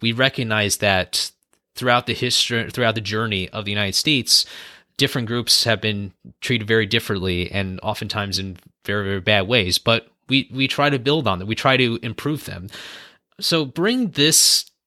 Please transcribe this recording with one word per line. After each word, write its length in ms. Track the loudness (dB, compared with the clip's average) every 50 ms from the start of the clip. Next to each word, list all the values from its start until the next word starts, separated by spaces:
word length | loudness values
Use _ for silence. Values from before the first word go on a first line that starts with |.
We 120 | -2 -2 0
recognize 640 | 2 2 2 2 0 -4 -2 0 0 0 0 0 0
that 520 | 2 2 2 2 0 -2 -4 -4 -4 -6 -8 _ _ _ _ _ _ _ -12
throughout 300 | -4 0 2 2 2 2
the 80 | 0 -4
history, 540 | -2 -2 0 0 0 0 0 0 -2 -4 -4
throughout 260 | -4 -2 0 0 0
the 40 | -2
journey 480 | -4 -4 -4 -2 -2 -2 -2 -2 -4 -4
of 140 | -6 -8 -6
the 80 | -4 -2
United 220 | -2 -2 0 0
States, 500 | 0 0 2 2 0 2 2 2 2 2 0 -8 -18 -18 -20 -20 -20 _ _ _
different 320 | 0 0 0 0 0 -4 -2
groups 360 | -2 -2 0 2 2 2 2
have 160 | 2 0 0
been 320 | 0 -2 -2 -2 -4 -8 -12 _ -20 -20 -18 _
treated 260 | -4 -2 -2 -2 0
very 200 | 2 2 2 2
differently 640 | 2 2 0 0 0 -2 -2 0 0 0 0 -2 -2
and 280 | -2 -4 -4 -4 -6 -6 -6
oftentimes 560 | -6 -6 -4 -6 -6 -6 -6 -4 -4 -4 -6
in 180 | -6 -6 -10 -12 -18 -20 _ _ -8
very, 200 | -4 -4 -2 -2
very 160 | -2 -4 -2
bad 260 | 2 2 4 4 4
ways. 320 | 2 2 2 2 2 0 0
But 300 | 2 2 2 2 0 _ _ _ _ 0
we, 200 | 0 0 0 0 -4
we 160 | -2 -2 -2
try 200 | 0 0 0 2
to 100 | 2 0
build 300 | 0 2 0 2 2 0
on 100 | 0 -2
them. 100 | -2 -4
We 60 | -4
try 220 | 0 2 4 4
to 220 | 4 4 2 0 -2 -4
improve 440 | -6 -8 -6 -4 -4 -4 -6 -6
them. 220 | -10 -12 -12 -12 -14 -14 -16 -16 -18 -18 -20 -20 -20 _ _ _ _ _ -6
So 260 | -2 0 0 0 0
bring 460 | -2 -2 -2 0 0 2 0 0 -2
this 600 | 0 2 4 4 6 6 6 4 4 2 0 -4 _ _ _